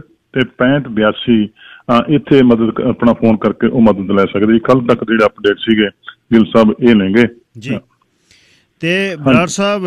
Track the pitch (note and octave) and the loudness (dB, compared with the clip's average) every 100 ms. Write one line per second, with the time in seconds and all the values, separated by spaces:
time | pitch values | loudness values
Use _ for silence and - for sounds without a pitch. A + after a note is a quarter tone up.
0 | - _ _ C3+ - - B2+ C#3+ C3 G#2+ | -12 _ _ -6 -6 -2 -2 -2 -4 -2
1 | G#2+ G#2 - A2+ G#2 - - - - A#2+ | -2 -2 -2 0 -2 -8 -20 -18 -2 -2
2 | A#2+ D3 - C#3 B2+ A2+ A2+ - B2 G#2 | 0 -2 2 4 4 2 0 -2 -4 0
3 | A#2+ A2 A2+ A2 G#2+ - A2+ C3 A2 G2 | -2 0 0 0 -2 -2 -2 2 2 2
4 | F#2+ G2+ F#2+ G2 G#2+ A2+ A2+ C3 A#2+ A#2 | -2 0 0 0 0 0 2 0 0 -2
5 | A2 A2+ G#2+ - G#2 G2 A#2 G#2+ G2+ - | -2 0 0 0 -4 -2 -2 -2 -2 -6
6 | - - _ A#2 G2+ A#2 G#2+ - B2 A2 | -20 -20 _ 0 2 2 2 2 2 2
7 | F#2+ G#2+ A#2 - _ A#2 A#2 A2 - _ | 2 0 0 -4 _ -18 -10 -10 -12 _
8 | _ _ _ _ _ _ _ _ E3 F#3 | _ _ _ _ _ _ _ _ -4 -4
9 | G3 D#3+ C#3+ D3+ E3+ - G3+ G3+ | -4 -4 0 0 0 -4 -4 -2